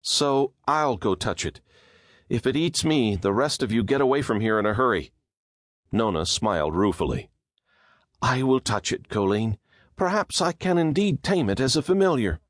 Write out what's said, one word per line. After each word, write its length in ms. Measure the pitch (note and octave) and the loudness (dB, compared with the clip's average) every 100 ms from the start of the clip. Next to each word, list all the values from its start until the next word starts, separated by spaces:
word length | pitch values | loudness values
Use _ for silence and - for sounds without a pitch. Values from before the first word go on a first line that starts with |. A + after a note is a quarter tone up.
"So 520 | - - D3 C#3 C#3 _ - | -4 0 2 2 0 _ -2
I'll 260 | D3+ D3+ A2 | 0 0 0
go 200 | G#2+ F#2 | 0 -2
touch 300 | A2+ F2+ E2+ | -2 -4 -6
it. 140 | - _ _ _ _ _ _ _ | -8 _ _ _ _ _ _ _
If 180 | A#2 B2+ | -2 -2
it 80 | C3+ | 0
eats 300 | E3 E3 D#3+ | -2 -2 0
me, 320 | D#3 A2+ G2 | 2 0 0
the 160 | G2 | 0
rest 280 | G2+ D3 - | 0 0 -2
of 120 | B2 | -2
you 100 | A2+ | -2
get 160 | G2+ C3+ | 0 0
away 220 | C3+ C3+ | 2 0
from 180 | C3+ A2 | 0 -2
here 180 | A2 G#2+ | 0 0
in 80 | G#2 | 0
a 100 | G#2 | 0
hurry." 360 | C3 G2 - _ _ _ _ _ _ _ _ | 0 0 -4 _ _ _ _ _ _ _ _
Nona 340 | G#2 A2+ E2 E2+ | -2 0 0 -2
smiled 520 | - A2 F2+ D2+ E2 | -2 0 0 0 2
ruefully. 520 | G2+ F2 D2+ - - _ _ _ _ _ _ _ _ _ | 0 0 -4 -4 -8 _ _ _ _ _ _ _ _ _
"I 220 | B2 B2+ | -2 0
will 180 | C3 C3 | 2 2
touch 320 | - G#2 - | 0 -4 -2
it, 160 | - - | -6 -4
Colleen. 480 | G#2+ G2 G#2 A2+ G#2 _ _ _ - | 0 2 2 0 -4 _ _ _ -4
Perhaps 420 | F#3 G#3 F#3+ - | 0 0 -2 -2
I 120 | F3 | -2
can 240 | E3 F#3 F3 | -2 0 2
indeed 460 | D#3+ D3+ G#3 D3 | 2 2 0 0
tame 260 | - F#3+ A2+ | 0 0 0
it 100 | G2 | 0
as 160 | C3 D3 | 0 0
a 60 | |
familiar." 580 | D3 F#3+ F#3+ D3 G2+ D#2+ _ | 0 2 2 2 0 -4 _